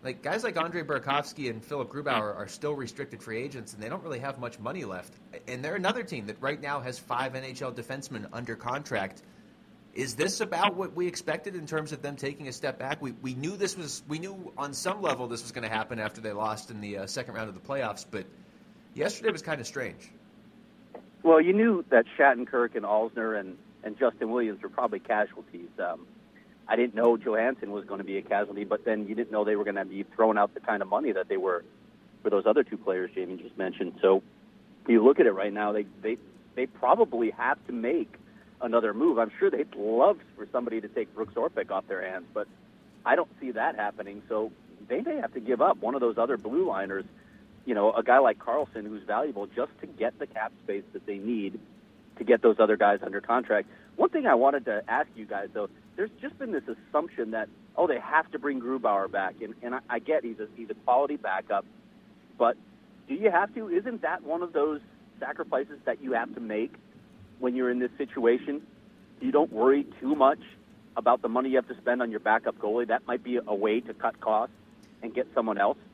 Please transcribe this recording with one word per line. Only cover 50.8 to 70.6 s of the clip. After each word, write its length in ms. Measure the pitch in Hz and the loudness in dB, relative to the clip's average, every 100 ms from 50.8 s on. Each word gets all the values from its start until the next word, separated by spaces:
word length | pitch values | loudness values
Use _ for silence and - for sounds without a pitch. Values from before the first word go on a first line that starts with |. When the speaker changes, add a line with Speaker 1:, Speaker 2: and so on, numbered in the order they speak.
| 98 | -8
Speaker 2:
that 140 | 98 - | -14 -10
they 120 | 101 | -8
need 420 | 101 120 98 92 - - - - - - | -4 -2 -4 -8 -18 -20 -20 -20 -20 -12
to 60 | |
get 180 | 110 120 | 4 8
those 140 | 120 107 | 8 8
other 180 | 107 104 | 6 8
guys 220 | 101 101 | 6 4
under 180 | - 98 | 0 -6
contract. 480 | - 120 120 107 - - - | 0 0 2 0 0 -12 -20
One 160 | - 359 | 0 2
thing 160 | 339 254 | 2 4
I 80 | |
wanted 300 | 123 131 139 | 6 6 4
to 180 | 120 104 101 | -2 -4 0
ask 200 | 120 151 | -2 -2
you 100 | 113 | -6
guys, 260 | 104 101 98 | -10 -8 -8
though, 160 | 101 101 - - | -6 -8 -10 -20
there's 160 | - 208 - | -6 -6 -6
just 160 | 269 - | -12 -10
been 120 | 269 | -6
this 140 | 170 - | -6 -6
assumption 680 | 113 - 147 160 - 113 | -12 -2 -2 -2 -4 -4
that, 160 | 110 104 - - - | -4 -6 -10 -12 0
oh, 100 | 170 | 2
they 140 | 127 | 2
have 280 | - 156 160 | 2 2 2
to 60 | 147 | -4
bring 200 | 139 135 | -4 -4
Grubauer 480 | 120 131 117 101 95 | -2 0 2 2 0
back. 240 | 98 95 92 | -2 -2 -4
And, 140 | 110 110 | -12 -10
and 120 | 120 127 | -8 -8
I, 40 | - | -4
I 100 | 120 | -6
get 240 | 120 156 | 0 -2
he's 160 | 120 107 | -2 -8
a, 80 | 107 107 | -10 -10
he's 140 | 110 | -12
a 40 | |
quality 420 | 104 - 127 143 143 | -8 2 4 4 -2
backup, 480 | 104 92 95 101 - - - - - - - - | -4 -4 -2 -2 -2 -16 -20 -20 -20 -20 -20 2
but 200 | 117 - - - - - - | 2 2 -8 -20 -20 -20 -8
do 60 | |
you 160 | 139 214 | 2 4
have 240 | 175 202 | 4 2
to? 140 | 226 214 | -2 -2
Isn't 340 | 175 208 233 | -2 0 -4
that 220 | 160 180 | -4 -4
one 180 | 139 165 | -4 -4
of 100 | 175 | -2
those 280 | 165 147 147 - - - - | 0 0 0 -8 -20 -20 -12
sacrifices 580 | 135 147 160 135 - 147 | -10 -8 -4 -4 -4 -6
that 180 | - 117 | -4 -4
you 100 | 135 | -2
have 200 | 117 120 | -2 -2
to 60 | - | -8
make 340 | 113 107 117 - - - - - - - | -6 -4 -4 -6 -20 -20 -20 -20 -20 -4
when 160 | 127 123 | -2 0
you're 140 | 127 | 0
in 100 | 123 | 0
this 100 | 123 - | -2 -4
situation? 640 | 139 - 117 123 - 143 - - - - - - | -6 2 4 4 2 -6 -8 -20 -20 -20 -20 -6
You 120 | 127 | 2
don't 200 | 147 156 | 4 2
worry 340 | 110 120 143 143 - | 4 6 6 2 -6
too 140 | 127 | -2
much 260 | 147 135 151 - - | 4 6 4 -4 -20